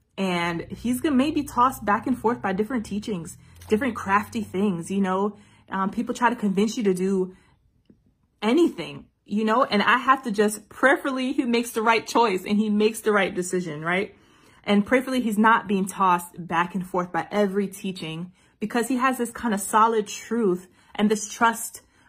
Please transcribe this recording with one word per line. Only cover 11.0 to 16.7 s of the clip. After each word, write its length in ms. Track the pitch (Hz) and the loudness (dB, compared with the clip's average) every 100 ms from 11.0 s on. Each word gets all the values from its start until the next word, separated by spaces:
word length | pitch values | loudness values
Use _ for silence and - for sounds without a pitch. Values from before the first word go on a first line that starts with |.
| 285 262 254 | 0 -2 -2
he 100 | 277 | -2
makes 280 | 254 233 240 | 0 0 0
the 100 | 233 | 0
right 240 | 220 226 - | 2 2 2
choice 400 | 226 233 185 185 | 2 2 0 0
and 120 | 208 | 0
he 120 | 220 | 2
makes 300 | 208 214 220 | 2 2 2
the 120 | 220 | 0
right 220 | 208 180 | 2 2
decision, 500 | 175 180 185 175 151 | -2 -4 -4 -4 -6
right? 300 | 160 180 202 - _ _ _ _ | -2 -2 -4 -10 _ _ _ _
And 220 | - 202 202 | 0 2 4
prayerfully, 360 | 254 262 262 | 2 2 -2
he's 180 | 226 208 | 0 4
not 280 | 220 226 190 | 4 4 2
being 200 | 196 190 | -2 -2
tossed 480 | - 190 175 - - | 0 2 2 -2 -14
back 380 | 170 170 175 | -4 -2 -2